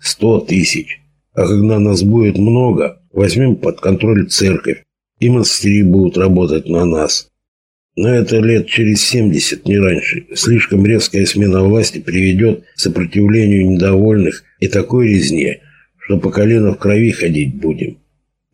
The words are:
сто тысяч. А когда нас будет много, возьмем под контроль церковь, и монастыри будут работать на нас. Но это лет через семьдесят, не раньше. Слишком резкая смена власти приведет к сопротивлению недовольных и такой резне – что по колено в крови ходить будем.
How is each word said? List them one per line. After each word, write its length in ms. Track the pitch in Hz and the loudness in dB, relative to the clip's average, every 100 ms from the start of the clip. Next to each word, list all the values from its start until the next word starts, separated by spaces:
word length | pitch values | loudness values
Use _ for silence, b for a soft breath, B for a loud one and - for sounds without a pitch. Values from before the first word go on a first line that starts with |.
сто 380 | - - 107 110 | -10 -2 0 0
тысяч. 640 | - 185 - - 76 - _ _ _ | 0 -2 -2 -4 -10 -16 _ _ _
А 120 | - | -4
когда 360 | 90 104 107 107 | 0 2 2 2
нас 240 | 104 95 | 2 2
будет 340 | 101 117 107 92 | 2 2 2 2
много, 640 | 104 117 123 87 71 - _ | 2 2 2 0 -2 -6 _
возьмем 440 | - 98 95 131 110 | -2 0 2 0 0
под 240 | - - | -2 -4
контроль 480 | - 95 107 107 87 | -2 0 2 0 0
церковь, 560 | - 98 85 - - _ _ _ - | 0 0 0 -4 -8 _ _ _ -2
и 100 | 120 | 0
монастыри 540 | 123 110 - 101 101 | 2 0 -2 0 2
будут 340 | 98 95 92 90 | 4 2 2 0
работать 520 | 95 90 90 78 76 | 2 2 2 -2 -2
на 160 | 85 | -2
нас. 440 | 87 80 76 - - _ _ _ _ _ _ - | 0 0 -2 -4 -8 _ _ _ _ _ _ -4
Но 120 | 104 | 0
это 280 | 123 110 113 | 0 0 0
лет 300 | 110 113 - | 2 2 0
через 360 | - 110 104 | -2 0 0
семьдесят, 640 | - 123 110 78 - - - | -2 0 0 0 -4 -6 -2
не 100 | 101 | 0
раньше. 500 | 95 85 - - - - | 2 0 -4 -8 -10 -6
Слишком 500 | - 117 - 98 101 | 0 0 2 2 2
резкая 400 | 110 - 95 95 | 2 0 -2 -2
смена 380 | 101 101 95 | 0 0 2
власти 340 | 95 110 107 - | 2 2 0 -6
приведет 640 | - 87 95 92 113 107 B B | -6 -2 0 2 0 0 B B
к 20 | |
сопротивлению 880 | 95 87 90 101 104 110 107 101 92 | -6 -4 -4 0 2 2 2 2 2
недовольных 720 | 92 95 95 107 107 85 - _ - | 2 2 2 2 2 0 -4 _ -8
и 80 | 98 | -4
такой 400 | 101 87 127 117 | -2 -2 0 2
резне – 520 | 101 71 80 65 - b b b b | 2 0 -2 -4 -6 b b b b
что 200 | - 98 | -4 -2
по 120 | 95 | -2
колено 420 | - 107 117 107 | 0 2 2 0
в 60 | - | -2
крови 340 | 101 104 117 | 0 2 0
ходить 420 | - 85 78 69 | 0 -2 -2 -4
будем. 440 | 67 78 76 - - _ _ _ _ _ | -4 -6 -6 -8 -12 _ _ _ _ _